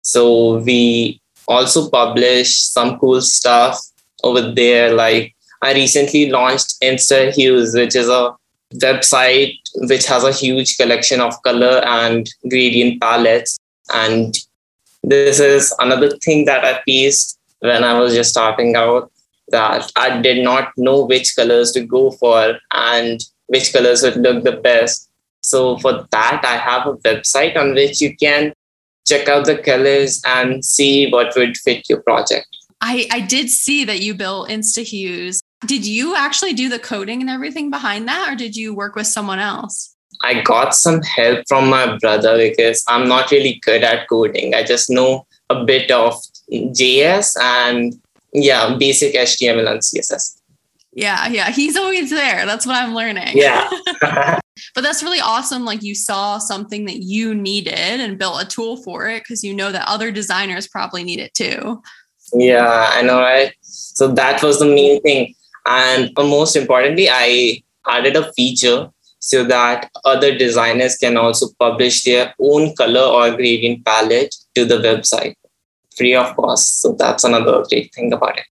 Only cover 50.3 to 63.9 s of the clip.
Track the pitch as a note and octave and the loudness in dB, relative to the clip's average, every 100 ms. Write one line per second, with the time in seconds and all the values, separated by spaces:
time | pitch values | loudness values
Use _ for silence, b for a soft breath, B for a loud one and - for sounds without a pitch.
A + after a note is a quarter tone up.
50.3 | _ _ _ _ _ _ - G#3 F#3+ A#3 | _ _ _ _ _ _ -8 -4 -4 -4
51.3 | A3+ F#3 B3+ D4 D#4+ F#4+ F#4 C4+ D4+ C4+ | -2 -2 -2 -2 -2 -2 -4 -4 -4 -2
52.3 | F#3 G3 A3 B3 B3+ B3 A3+ A3+ G3 - | -2 -4 -4 -4 -4 -4 -6 -6 -6 0
53.3 | - C#3 - - F4+ F4+ - D3+ - C#3+ | 2 4 2 -4 -6 -6 -4 -2 0 -2
54.3 | E3+ - B B - C#4 D4+ D#4 F4+ A3 | -2 -6 B B -6 -4 -4 -4 -4 -2
55.3 | A3+ C4 B3+ A#3 G#3+ G#3 G#3 - G3 G3+ | -4 -4 -8 -8 -8 -8 -8 -6 -6 -6
56.3 | G#3 - G3 G#3 G#3 G#3 - F#3 G#3+ A3+ | -6 -8 -10 -10 -10 -10 -10 -8 -6 -4
57.3 | G#3+ G3 G3+ E3+ - F3 B3 A3+ G3 F#3+ | -6 -4 -6 -6 -4 -4 -4 -8 -6 -6
58.3 | E3 F#3 - A3+ B3 F#3+ F3 G#3+ A3+ - | -6 -8 -8 -8 -10 -12 -10 -8 -10 -10
59.3 | A3+ G3+ G3 G3 F#3+ - G#3 A3+ G#3 G#3 | -10 -8 -8 -6 -6 -6 -6 -6 -8 -4
60.3 | F#3 G3 F#3 G3+ F#3+ G3+ F3+ F3 E3+ - | -4 -4 -8 -10 -10 -8 -8 -10 -10 -10
61.3 | - F3 - - A3+ B B B _ - | -6 -6 -6 -8 -10 B B B _ -2
62.3 | A#2+ B2+ A#2+ A#2 A#2 A2 A#2+ B2 B2+ B2+ | 2 4 4 4 2 2 2 2 2 4
63.3 | C3 C3+ - - - - | 2 0 -4 -20 -20 -14